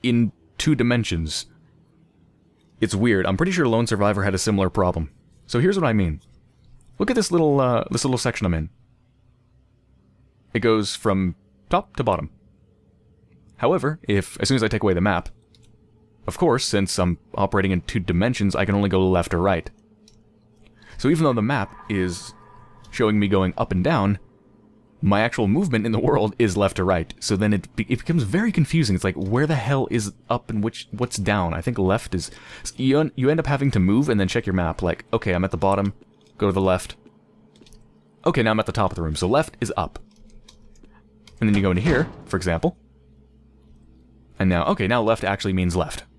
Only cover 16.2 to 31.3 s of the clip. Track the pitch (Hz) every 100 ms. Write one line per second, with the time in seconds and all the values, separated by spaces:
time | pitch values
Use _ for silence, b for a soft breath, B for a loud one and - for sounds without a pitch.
16.2 | - - 170 123 - 101 98 - 90 82
17.2 | _ - 98 104 95 92 - 113 87 85
18.2 | 113 131 101 - 95 101 101 95 92 90
19.2 | 82 85 95 87 - - _ _ _ _
20.2 | _ _ _ _ - B B B 131 160
21.2 | 156 117 107 139 98 - - 101 92 85
22.2 | - - - - - - - - 110 107
23.2 | 101 98 92 - 113 90 95 160 98 101
24.2 | - _ _ _ _ _ _ _ 92 101
25.2 | 113 - 101 113 143 120 113 110 - 147
26.2 | 107 - 113 92 98 - 92 90 78 -
27.2 | - 98 104 104 - - 107 123 - 165
28.2 | 104 165 226 - 143 165 117 90 101 87
29.2 | 98 120 151 147 107 139 120 117 101 -
30.2 | - 123 - 110 107 - - 107 123 -
31.2 | 98